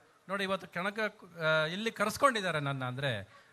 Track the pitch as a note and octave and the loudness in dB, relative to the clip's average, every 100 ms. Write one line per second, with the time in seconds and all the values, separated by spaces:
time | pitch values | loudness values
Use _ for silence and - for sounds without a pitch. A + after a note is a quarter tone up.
0 | _ _ - F#3+ F#3+ F#3+ F#3 F3+ F#3+ G#3 | _ _ -8 -4 -2 -2 -4 -6 -4 -2
1 | G#3+ - F#3+ E3+ D#3 D#3 D#3 F3+ A3+ - | -4 -4 -16 -2 2 4 2 -2 -4 0
2 | G#3+ - C#4 A3+ F#3 D#3 C#3+ C#3 B2+ B2+ | -2 4 4 4 0 0 0 -2 -4 -2
3 | C#3 A2 F#2+ - - | -2 -2 -6 -16 -14